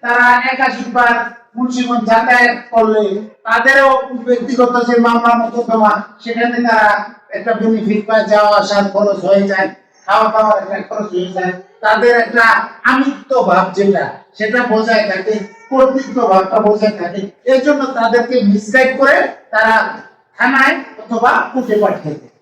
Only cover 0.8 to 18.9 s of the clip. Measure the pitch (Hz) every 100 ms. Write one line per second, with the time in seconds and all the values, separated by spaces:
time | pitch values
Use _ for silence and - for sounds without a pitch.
0.8 | - 247 240 240 - - _ 226 247 247
1.8 | 240 240 214 226 - 247 - - - 226
2.8 | 220 214 202 202 220 - - 233 254 277
3.8 | 269 262 269 247 226 240 - 247 240 247
4.8 | 233 240 233 233 233 233 226 220 240 226
5.8 | 214 208 - - 233 233 240 240 240 226
6.8 | 214 202 - - _ - 233 220 220 220
7.8 | 196 208 208 220 196 208 208 208 196 202
8.8 | 196 196 208 190 190 196 196 190 196 -
9.8 | _ _ - 208 220 220 220 208 190 185
10.8 | - 214 208 180 180 185 180 180 - _
11.8 | 214 214 240 240 226 233 226 214 - -
12.8 | 240 262 269 - - - 175 180 185 -
13.8 | 202 196 - - _ - 214 247 247 -
14.8 | 226 220 208 185 190 214 196 - - 269
15.8 | 262 262 226 220 226 190 190 220 214 208
16.8 | 214 208 170 190 202 - 247 262 285 285
17.8 | 269 233 226 240 233 247 202 202 - 262
18.8 | 262